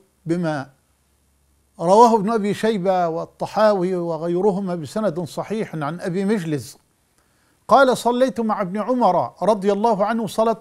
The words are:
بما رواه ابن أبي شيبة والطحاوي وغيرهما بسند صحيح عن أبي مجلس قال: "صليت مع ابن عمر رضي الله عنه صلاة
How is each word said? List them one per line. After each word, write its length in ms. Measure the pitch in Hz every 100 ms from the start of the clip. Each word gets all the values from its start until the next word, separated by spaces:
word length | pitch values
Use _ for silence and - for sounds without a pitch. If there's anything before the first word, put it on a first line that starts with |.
| _ _ 160
بما 440 | 175 165 151 139 _ _ _ _ _ _ _ _ _ _ -
رواه 320 | 170 202 240 226
ابن 140 | 196
أبي 240 | 233 202
شيبة 540 | 185 214 220 180 185 175
والطحاوي 880 | 165 170 _ 165 - 214 208 180 185
وغيرهما 800 | 170 160 170 175 202 185 190 175
بسند 440 | 143 214 214 160
صحيح 560 | 170 - 156 220 202 160
عن 240 | 143 175
أبي 260 | 196 175 196
مجلس 520 | 220 160 147 107 - _ _ _ _ _ _ _ _ -
قال: 300 | 165 269 226
"صليت 420 | 233 247 262 247
مع 220 | 226 196
ابن 160 | 190 202
عمر 560 | 202 254 214 175 120 -
رضي 300 | 180 214 196
الله 340 | 202 226 202 202
عنه 220 | 226 214
صلاة 300 | - 226 226